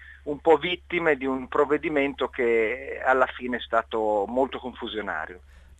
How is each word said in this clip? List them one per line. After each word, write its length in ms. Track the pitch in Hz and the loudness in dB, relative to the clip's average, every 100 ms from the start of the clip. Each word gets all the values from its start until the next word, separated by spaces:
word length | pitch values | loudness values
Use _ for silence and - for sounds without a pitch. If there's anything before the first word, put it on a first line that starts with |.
| - - | -20 -12
un 160 | - 143 | -8 0
po' 160 | 165 151 | 4 4
vittime 600 | 170 175 - 175 165 135 | 4 -6 -4 0 2 2
di 100 | 135 | 0
un 200 | 131 127 | -4 -2
provvedimento 840 | - 143 147 160 151 139 135 127 | 0 2 0 0 0 0 -2 -4
che 720 | - 120 117 110 123 139 - | 0 2 2 2 -2 -8 -4
alla 220 | 139 131 127 | 2 4 2
fine 320 | - 123 120 | 0 -6 -6
è 20 | |
stato 640 | - 113 - 113 107 107 98 | -2 -2 0 0 2 2 0
molto 320 | 123 135 131 | 0 0 -4
confusionario. 840 | 123 - 117 104 101 82 80 90 - - - | -10 -10 -10 -8 -6 -6 -8 -14 -20 -20 -20